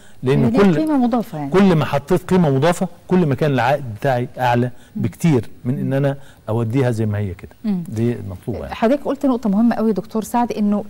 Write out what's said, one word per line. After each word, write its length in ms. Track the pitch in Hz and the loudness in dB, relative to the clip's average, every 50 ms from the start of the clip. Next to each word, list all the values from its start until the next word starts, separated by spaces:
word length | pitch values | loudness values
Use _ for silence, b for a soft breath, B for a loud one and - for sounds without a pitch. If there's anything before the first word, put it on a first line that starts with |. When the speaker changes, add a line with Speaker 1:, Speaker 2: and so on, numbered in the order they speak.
| B B B B 131 | B B B B 0
Speaker 1:
لأن 160 | 127 143 - - | 0 2 2 2
Speaker 2:
يعني 140 | 226 226 | 2 4
ليه 60 | 202 202 | 4 4
Speaker 1:
كل 120 | 190 160 | 4 4
Speaker 2:
قيمة 220 | 311 320 311 294 | 2 2 2 2
مضافة 400 | 262 247 233 254 233 - - 170 | 2 2 2 2 0 -2 -4 -8
يعني. 140 | 156 143 135 | -8 -6 0
Speaker 1:
كل 240 | - 190 202 190 170 | 2 4 6 6 4
ما 100 | 151 120 | 4 2
حطيت 440 | - 143 139 - - 185 - - - | 0 -2 -4 0 0 0 0 2 2
قيمة 200 | 180 185 170 143 | 2 4 4 4
مضافة، 380 | 135 135 147 170 175 - 190 - - - - | 2 2 2 2 2 0 -4 -6 -6 -12 -4
كل 180 | - 185 185 170 | 0 2 2 2
ما 100 | 143 127 | 2 0
كان 160 | - 160 147 | 0 0 0
العائد 320 | 135 123 113 131 147 143 139 117 104 - | 2 2 2 2 0 0 -2 -8 -10 -4
بتاعي 280 | - 139 127 123 127 - - 131 | -2 0 0 0 -2 -6 -6 -2
أعلى 260 | 123 123 123 120 123 | 0 2 2 2 0
Speaker 2:
مم. 360 | 123 - - - - - 214 | -2 -4 -12 -20 -12 -8 -4
Speaker 1:
بكتير 480 | - - - - - 170 139 117 107 - - - - | -4 -4 -4 0 2 2 2 2 0 -2 -14 -8 -6
من 140 | 120 139 - | -6 -4 -2
إن 140 | 131 127 135 | -2 -2 0
أنا 240 | 135 143 135 139 139 B B B B - - | 0 0 0 -2 -4 B B B B -8 -4
أوديها 420 | 110 117 113 110 117 139 131 123 | -4 -2 -2 0 0 0 0 0
زي 140 | 113 110 113 | 0 0 -2
ما 120 | 104 104 | -2 -2
هي 160 | 104 104 95 87 | -4 -4 -6 -8
كده. 180 | - - - - - - | -12 -16 -20 -18 -8 -4
Speaker 2:
مم. 180 | 214 196 180 165 | -4 -4 -4 -4
Speaker 1:
دي 260 | - 113 110 117 120 117 | -6 -4 -2 -2 -2 -2
المطلوبة 460 | - 104 101 98 - - 131 101 - | -4 -8 -12 -12 -12 -10 -10 -8 -8
يعني. 160 | - - - | -8 -10 -6
Speaker 2:
حضرتك 280 | - 233 226 285 285 - | -2 0 0 0 0 -2
قلت 200 | - 277 - - | -6 -4 -2 0
نقطة 240 | 262 254 240 - 214 | -2 -2 0 0 0
مهمة 260 | 190 208 233 233 - | 2 2 2 2 2
قوي 180 | - 220 226 196 | 0 0 0 -2
دكتور 300 | 185 - - - 220 214 | -2 -4 -6 -8 -8 -6
سعد، 280 | - - 240 240 220 | -2 -2 -2 -2 -2
إنه، 320 | - - 208 202 208 208 208 | -2 -2 -2 -2 -2 -2 -2